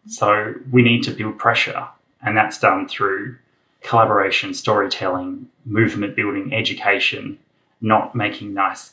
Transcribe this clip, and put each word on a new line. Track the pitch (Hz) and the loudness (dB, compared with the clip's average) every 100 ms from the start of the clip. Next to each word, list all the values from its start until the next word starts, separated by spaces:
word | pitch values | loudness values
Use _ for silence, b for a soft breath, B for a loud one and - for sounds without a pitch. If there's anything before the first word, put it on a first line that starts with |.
| - | -16
So | - 104 107 107 - 131 | -2 2 2 0 -6 2
we | 123 | 6
need | 117 120 | 6 4
to | - | 0
build | - 107 - | -4 -6 0
pressure, | 120 113 - - - - _ _ | 0 2 0 -4 -8 -16 _ _
and | 107 104 | -2 2
that's | 110 - | 0 2
done | 104 98 - | 2 2 -4
through | - 101 98 113 - _ _ _ _ | -2 -2 -2 -6 -14 _ _ _ _
collaboration, | - 113 107 101 98 - 98 | 0 4 4 4 2 0 -4
storytelling, | 90 - 104 95 - 95 90 90 92 - _ - | -6 0 2 0 -2 -4 -4 -6 -10 -14 _ -6
movement | 107 113 101 104 110 | 2 2 0 -6 -4
building, | 101 98 98 | -4 -4 -4
education, | 107 110 98 101 98 - - - 101 _ _ _ - | -4 -4 -2 -2 0 0 -4 -10 -14 _ _ _ -6
not | 110 107 - | 2 2 2
making | 117 104 104 101 | -4 -4 -6 -8
nice | 98 95 - - | -2 -2 -2 -14